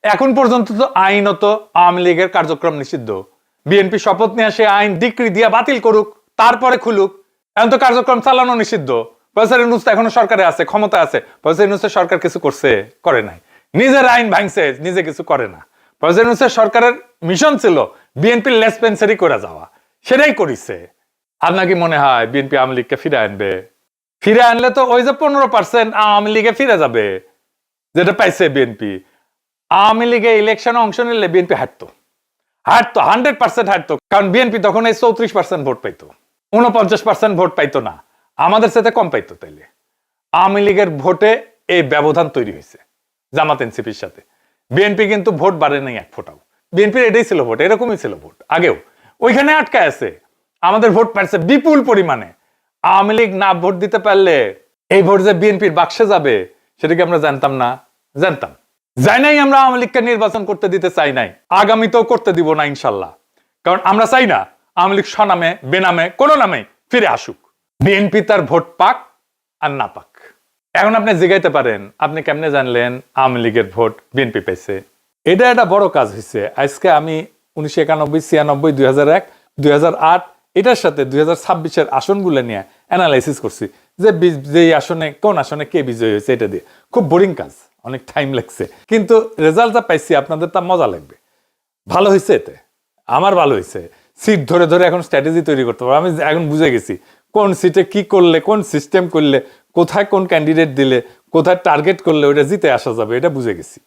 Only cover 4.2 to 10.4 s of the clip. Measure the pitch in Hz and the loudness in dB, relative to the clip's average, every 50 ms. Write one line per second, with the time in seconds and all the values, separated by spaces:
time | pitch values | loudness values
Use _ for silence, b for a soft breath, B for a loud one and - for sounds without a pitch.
4.2 | 226 214 190 233 220 214 - - 220 214 196 208 208 214 196 165 208 247 - - | 0 -2 0 0 -2 -2 0 0 2 2 2 2 2 0 -2 -2 -2 -4 -2 -2
5.2 | 247 226 180 202 226 220 214 226 240 - 277 240 196 226 214 214 208 208 - _ | -4 -2 0 2 0 2 2 0 0 -2 -4 0 0 2 2 2 0 -2 -8 _
6.2 | _ _ _ - 214 202 - 214 247 254 254 - - 226 226 196 190 190 196 - | _ _ _ 2 2 2 2 2 2 0 0 0 -2 -2 0 0 0 -2 -2 -10
7.2 | _ _ _ _ _ _ _ 214 220 233 262 233 269 254 240 247 240 - 254 240 | _ _ _ _ _ _ _ 0 2 2 2 4 4 4 2 2 2 2 0 2
8.2 | 233 269 262 254 254 247 247 233 214 - 233 196 143 131 127 117 113 - _ _ | 2 2 2 2 2 0 0 -2 -2 -2 -4 -6 -4 -2 -4 -4 -4 -6 _ _
9.2 | _ _ _ 208 220 202 254 247 240 233 240 226 - 254 214 190 233 226 - 240 | _ _ _ 0 2 2 4 2 2 2 0 0 0 0 2 2 0 0 2 0
10.2 | 226 196 226 196 | 2 2 2 2